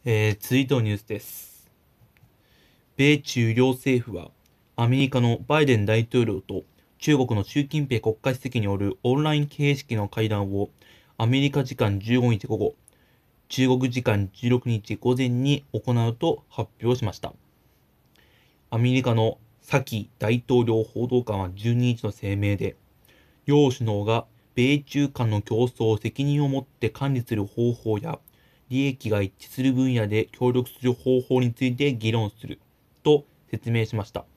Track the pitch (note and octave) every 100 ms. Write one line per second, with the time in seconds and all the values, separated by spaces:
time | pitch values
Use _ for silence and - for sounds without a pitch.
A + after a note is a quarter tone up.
0 | B2 A2 G#2+ G#2 - B2+ C3 C3+ A2 G2+
1 | - G2+ - - - - _ _ _ _
2 | _ _ _ _ _ _ _ _ _ -
3 | C#3+ D3 - B2 A2+ A2 B2+ B2+ C#3 B2
4 | A#2+ F2 D#2+ _ _ _ _ - A#2 C3
5 | C3+ C3 A#2+ A#2 - D3+ C#3+ A2+ G2+ A2
6 | A2+ B2+ A2 F#2 - F#2+ - _ _ _
7 | - C#3+ A#2+ G#2+ F#2+ D3 C#3+ D3+ C#3+ A#2
8 | A2 A2 C3+ C3+ - B2 G2+ G2 G2+ -
9 | B2 C3+ D3+ D3+ D3 - C#3+ C#3 - A2
10 | G2+ - A2 G#2 G2+ G2 G2+ _ - -
11 | _ - A2+ C3+ C#3 C#3+ C#3 B2+ A2 G2
12 | G#2+ B2 A#2+ A2 - G#2 G#2 - _ _
13 | _ _ _ _ _ - B2+ B2+ B2+ B2
14 | A#2 G#2 F#2+ - A#2+ B2 B2 A2+ - G#2
15 | A#2+ B2+ B2+ A#2+ C3+ C#3+ - A2+ - A#2+
16 | A#2 A#2 E3 - _ - - _ A2+ B2+
17 | A#2+ - - - _ _ _ _ _ _
18 | _ _ _ _ _ _ _ A2+ B2 C3
19 | B2+ A2+ A2 - _ _ - C#3 C3 A2+
20 | - _ G#2+ A#2+ - B2 A#2 A2+ A2 G#2+
21 | A#2 B2+ B2 G2 F#2 F#2+ A2+ A#2+ B2 A#2
22 | G#2+ - G2+ G2+ G2+ G2 G2 - _ _
23 | _ _ _ _ - D3 C#3 B2+ A2+ G2+
24 | G2+ A2+ - _ _ - B2+ D3 C#3+ C#3+
25 | C#3 C#3 A#2 G#2 - A2 B2 - A2+ G#2+
26 | A#2 - C#3+ C#3+ C#3+ C3+ B2+ _ A2 -
27 | C#3 C3 A#2+ A2 G2+ - A#2+ A#2 A2 G#2
28 | - - - _ _ _ _ B2+ C#3 C3
29 | A2 G#2 G2 _ - - C3 B2+ C3 A#2+
30 | G#2 G#2+ A2 - B2 B2 B2+ - B2+ B2
31 | B2+ B2+ B2+ B2+ B2 A#2 B2+ B2 C#3+ A#2+
32 | A2 A2+ G#2+ - - - _ _ _ _
33 | D3+ D3 - _ _ A#2 A#2 A#2 A2 A2
34 | G2 - -